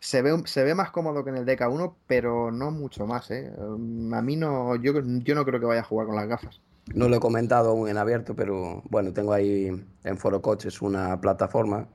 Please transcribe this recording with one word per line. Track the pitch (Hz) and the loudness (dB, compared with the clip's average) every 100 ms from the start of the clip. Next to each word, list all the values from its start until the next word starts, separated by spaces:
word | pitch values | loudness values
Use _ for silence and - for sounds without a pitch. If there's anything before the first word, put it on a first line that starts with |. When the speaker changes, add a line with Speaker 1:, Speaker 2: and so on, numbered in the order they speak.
Speaker 1:
Se | - 131 | -2 2
ve | 135 | 4
un-, | 165 - | 2 0
se | 143 | 0
ve | 135 | 2
más | 180 185 | 2 0
cómodo | 175 160 147 | -2 -4 -2
que | 135 | -4
en | 131 | -4
el | |
D | 123 127 | 0 2
K | 120 | 2
uno, | 147 175 - - | 0 -4 -6 0
pero | 127 120 120 117 | 2 2 0 -2
no | 117 147 | -2 -4
mucho | 156 135 - 104 | -4 -8 -6 -4
más, | 120 - | -4 -6
¿eh? | 120 127 - | -8 -8 -10
Mm, | 107 110 117 113 113 | -10 -8 -6 -6 -4
a | 117 | -2
mí | 120 156 | 0 0
no, | 156 135 123 120 | 0 0 0 0
yo, | 131 143 | 2 0
yo | 123 123 123 147 | 0 -2 0 0
no | |
creo | 135 123 | 2 0
que | 117 | 2
vaya | 117 | 0
a | |
jugar | 113 110 110 | 0 -2 0
con | 107 | -2
las | 104 | -2
gafas. | 117 - - _ _ - | -4 -8 -18 _ _ -6
Speaker 2:
No | - 123 | 2 4
lo | 117 | 4
he | |
comentado | 120 113 117 123 113 | 4 2 4 4 6
aún | 113 107 | 4 2
en | 104 | 0
abierto, | 107 120 113 | 0 0 -2
pero | 113 98 95 87 92 - | -4 -2 -2 -4 -8 -2
bueno, | 107 95 | 0 0
tengo | 92 104 | 0 2
ahí | 104 101 101 95 92 - - | 2 4 2 0 -4 -10 -12
en | 98 95 | -8 -2
Foro | 107 95 | 0 0
Coches | - 104 95 - | 0 -2 -2 -4
una | 101 98 92 92 | -2 0 0 0
plataforma, | 101 98 95 120 110 104 - | 2 2 2 0 0 -2 -6